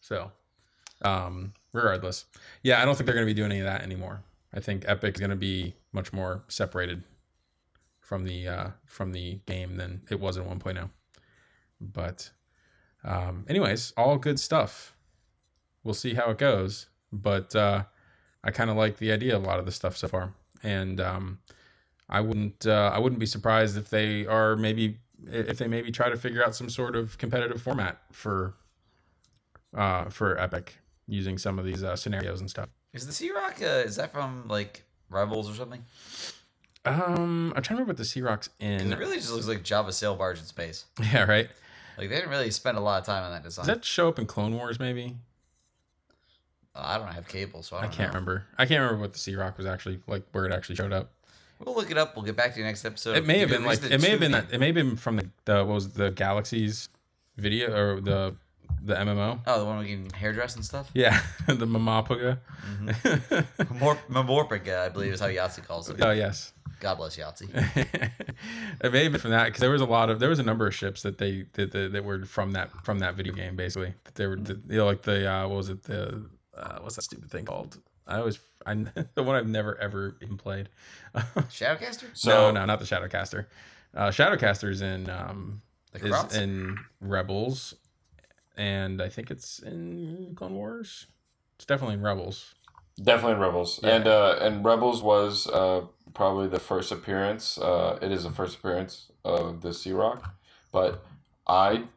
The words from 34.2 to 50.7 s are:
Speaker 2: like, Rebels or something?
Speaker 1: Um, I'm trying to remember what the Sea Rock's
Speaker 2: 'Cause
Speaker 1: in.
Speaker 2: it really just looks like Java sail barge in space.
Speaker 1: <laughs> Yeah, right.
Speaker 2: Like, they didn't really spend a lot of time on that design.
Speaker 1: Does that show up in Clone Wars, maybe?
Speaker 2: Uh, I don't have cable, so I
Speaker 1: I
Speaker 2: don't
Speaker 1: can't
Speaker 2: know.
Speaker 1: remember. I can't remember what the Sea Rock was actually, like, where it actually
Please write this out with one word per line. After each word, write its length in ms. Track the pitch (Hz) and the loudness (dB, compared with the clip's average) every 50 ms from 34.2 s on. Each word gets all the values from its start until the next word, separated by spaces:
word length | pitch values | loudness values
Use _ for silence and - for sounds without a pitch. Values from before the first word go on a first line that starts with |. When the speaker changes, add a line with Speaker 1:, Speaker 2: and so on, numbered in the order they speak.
| 139 131 127 123 120 | -6 -6 -8 -10 -8
Speaker 2:
like, 360 | 107 104 104 101 101 - - _ _ _ _ _ - | -4 -4 -4 -4 -6 -12 -20 _ _ _ _ _ -6
Rebels 400 | 92 98 104 104 110 107 104 104 | -2 -2 0 0 -2 -4 -6 -6
or 40 | 104 | -8
something? 280 | 113 127 117 123 127 120 - _ - - - - - - - - - _ _ _ _ _ _ _ _ - | -10 -10 -12 -12 -16 -18 -20 _ -20 -20 -18 -14 -12 -12 -12 -14 -16 _ _ _ _ _ _ _ _ -2
Speaker 1:
Um, 680 | 131 139 165 185 175 175 170 170 170 170 165 165 165 - | 0 2 2 2 2 2 2 2 2 0 0 0 0 -2
I'm 60 | 135 - | -2 -2
trying 0 | |
to 100 | - 220 | -2 -2
remember 160 | 247 262 214 | -2 -2 -2
what 60 | 165 | -2
the 80 | - 113 | -4 -4
Sea 160 | 120 - 131 | -4 -4 -2
Rock's 280 | 127 120 107 104 - - | 0 0 0 0 -2 -10
Speaker 2:
'Cause 80 | _ - | _ -6
Speaker 1:
in. 320 | 104 104 101 95 95 104 - | -2 0 0 0 0 0 -2
Speaker 2:
it 60 | - | -2
really 160 | - 392 381 | -2 -4 -4
just 140 | 294 - 117 | -4 -4 -4
looks 160 | 117 113 110 | -4 -4 -2
like 160 | 110 110 101 82 | -2 -4 -4 -2
Java 280 | - 104 104 104 95 95 | 0 2 2 2 0 -2
sail 220 | - 107 104 98 | -2 -2 -2 -2
barge 240 | 90 95 92 90 85 | 0 -2 -2 -2 -6
in 60 | 80 | -10
space. 400 | - - - 85 82 82 - - _ _ | -14 -10 -10 -10 -10 -10 -14 -16 _ _
Speaker 1:
<laughs> 80 | - | 0
Yeah, 220 | 107 107 123 120 98 | 0 4 6 6 6
right. 240 | 101 104 107 117 - - - - - - - - - - | 8 6 4 4 0 -6 -20 -20 -20 -20 -20 -20 -20 -12
Speaker 2:
Like, 120 | - 98 98 | -10 -8 -4
they 60 | 123 | -4
didn't 140 | 165 180 156 | -4 -4 -2
really 200 | 139 139 123 110 | -2 0 0 0
spend 260 | 104 - - 131 95 | -2 0 0 0 0
a 40 | 104 | 2
lot 180 | 101 104 98 95 | 2 2 2 2
of 40 | - | 0
time 180 | 107 101 95 92 | 0 -2 -2 -2
on 80 | 90 | -6
that 120 | 87 82 73 | -8 -10 -12
design. 220 | 85 87 90 87 | -12 -10 -4 0
Speaker 1:
Does 100 | - 220 | 0 0
that 100 | 233 - | 0 -2
show 220 | - - - 170 170 | -4 2 2 2 2
up 80 | 160 - | 2 0
in 60 | 110 | -6
Clone 300 | - - 107 104 110 113 | -4 -2 -2 -2 0 -2
Wars, 240 | 120 120 120 120 120 | -2 -4 -6 -4 -4
maybe? 360 | 131 127 123 123 120 123 123 120 - _ _ _ _ _ _ _ _ _ _ _ _ _ _ _ _ _ _ _ _ _ _ _ _ _ _ _ _ _ - | -4 -4 -4 -4 -6 -8 -10 -12 -16 _ _ _ _ _ _ _ _ _ _ _ _ _ _ _ _ _ _ _ _ _ _ _ _ _ _ _ _ _ -12
Speaker 2:
Uh, 60 | 69 73 | -10 -4
I 140 | 73 98 | -4 -2
don't 100 | 110 107 92 85 | -4 -4 -6 -10
have 140 | 87 87 | -10 -12
cable, 340 | - - 95 98 98 - 82 | -10 -8 -8 -8 -8 -10 -14
so 140 | 82 - 90 | -14 -10 -8
I 40 | 90 | -6
Speaker 1:
I 20 | - | -6
Speaker 2:
don't 80 | - | -6
Speaker 1:
can't 80 | - - | -2 -2
Speaker 2:
know. 200 | 101 - - 92 | -2 0 0 -2
Speaker 1:
remember. 260 | 90 90 92 95 - - - | -2 0 -2 -2 -4 -6 2
I 80 | - 131 | 2 4
can't 160 | 123 156 143 | 4 6 4
remember 200 | 131 120 113 104 | 4 2 2 0
what 120 | 104 101 - | -2 -6 -6
the 60 | - | -8
Sea 160 | - 98 98 | -8 -6 -4
Rock 220 | 95 95 95 95 | -4 -4 -4 -4
was 100 | - 95 | -6 -6
actually, 320 | 95 95 92 - 101 95 92 - | -4 -4 -4 -6 -8 -8 -8 -6
like, 160 | - 104 98 98 _ | -6 -8 -8 -8 _
where 140 | - 107 - | -4 -2 0
it 60 | 95 | 0
actually 240 | 92 92 - - | -2 -2 -4 -6